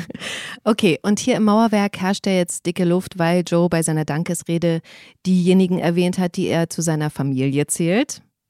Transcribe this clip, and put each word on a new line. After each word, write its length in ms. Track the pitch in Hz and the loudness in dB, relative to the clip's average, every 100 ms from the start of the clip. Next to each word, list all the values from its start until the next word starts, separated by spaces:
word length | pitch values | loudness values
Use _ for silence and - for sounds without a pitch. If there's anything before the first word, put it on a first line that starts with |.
| 165 - - - - - | -6 -10 -12 -12 -12 -4
Okay, 360 | - 220 202 147 | -2 2 2 0
und 160 | 196 208 | 0 -2
hier 160 | - 220 | 0 2
im 60 | 214 | 4
Mauerwerk 540 | 214 233 208 202 - | 4 4 2 -2 -2
herrscht 280 | 185 196 202 | -4 -2 0
ja 60 | |
jetzt 320 | 185 175 - - | 0 0 -4 -6
dicke 180 | 180 | -2
Luft, 340 | 175 180 - 185 | 0 0 -2 -2
weil 260 | 165 180 170 | 0 0 2
Joe 220 | 170 175 | 0 2
bei 120 | 165 | 0
seiner 240 | 165 156 151 | 0 -2 -2
Dankesrede 760 | 147 170 170 - 170 170 165 - - - _ 180 | -4 -4 -6 -4 -2 0 -2 -4 -18 -20 _ 0
diejenigen 540 | 185 175 185 185 180 | 2 4 4 4 2
erwähnt 380 | 170 170 180 180 | 0 2 0 0
hat, 160 | 180 - | -2 -2
die 120 | 90 | 0
er 220 | 156 165 | 0 0
zu 120 | - | -2
seiner 280 | 165 156 151 | -2 -2 -2
Familie 580 | - 139 131 139 139 147 | -2 -2 0 0 0 -2
zählt. 540 | - 170 202 294 - _ _ | -2 0 0 -2 -6 _ _